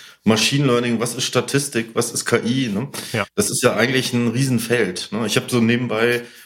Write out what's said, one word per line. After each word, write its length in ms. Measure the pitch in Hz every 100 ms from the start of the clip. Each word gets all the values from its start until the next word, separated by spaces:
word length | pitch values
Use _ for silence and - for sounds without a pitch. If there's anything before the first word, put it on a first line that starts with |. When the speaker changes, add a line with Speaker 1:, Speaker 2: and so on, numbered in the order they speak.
| - -
Speaker 1:
Machine 420 | 104 113 113 143 143
Learning, 320 | 120 120 117
was 140 | 120
ist 100 | 131
Statistik, 640 | - 127 - 139 139 113 113
was 200 | - 117
ist 120 | -
K 140 | - 117
I, 300 | 110 131 123
ne? 200 | 98 143 - -
Speaker 2:
Ja. 140 | 110 101
Speaker 1:
Das 160 | - 104
ist 120 | -
ja 140 | 123 107
eigentlich 380 | 120 131 123
ein 140 | 123 120
Riesenfeld, 800 | 117 135 120 - 120 95 90 -
ne? 140 | 104 110
Ich 100 | 127
hab 140 | 120
so 100 | 123
nebenbei 640 | 113 120 120 110 120 120 120 -